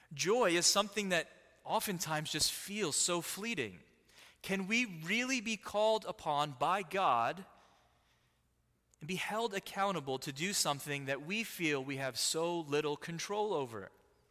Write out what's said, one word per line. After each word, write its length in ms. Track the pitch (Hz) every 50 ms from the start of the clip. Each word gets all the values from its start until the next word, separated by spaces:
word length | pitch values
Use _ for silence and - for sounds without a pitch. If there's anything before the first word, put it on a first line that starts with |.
| - - 160
Joy 380 | 139 139 170 214 254 240 185
is 140 | 170 175 170
something 440 | - - 202 208 208 - 214 202 190
that 200 | 180 165 151 - - - - - _ _ -
oftentimes 680 | 131 170 220 - - 196 165 - 151 160 151 151 139
just 200 | - 151 - -
feels 460 | - - - - 202 214 208 156 131 -
so 240 | - - 175 175
fleeting. 580 | 160 - - 190 202 233 233 160 123 104 92 85 - _ _ _ _ _ - - - - - _
Can 260 | - - 190 190 190 180
we 180 | 220 233 254 226 180 160 156 170
really 320 | 202 233 247 254 269 254
be 160 | 208 220 220
called 500 | 202 - - - 208 214 220 220 220 -
upon 500 | - 180 - - 165 147 143 147 151 139 123
by 220 | 143 156 180 202 196
God 640 | 151 165 190 190 160 127 117 117 123 156 175 190 - - - - - _ _ _ _ _ _ _ _ _ _ _ _ _ _ _ _ _ _ _ _ _ _ _ _ _ -
and 80 | - 147
be 80 | 185
held 380 | 170 - - 196 220 233 233 196
accountable 640 | 196 190 - - 196 196 202 190 165 139 135 131 131
to 140 | - 156 135
do 180 | 135 160 196
something 540 | 202 - - 165 143 139 - 147 143 143 139
that 200 | 135 139 139 143
we 180 | 156 196 220 226
feel 360 | - - - 175 151 147 139
we 140 | 131 135 139
have 220 | 135 135 131 123 120
so 420 | - - - 160 160 170 175 170 165 147
little 300 | 143 147 151 147 147 143
control 560 | - - 170 165 - - 202 208 214 214 190
over? 360 | 151 139 120 113 107 95 - - _ _ _ _ _ _ _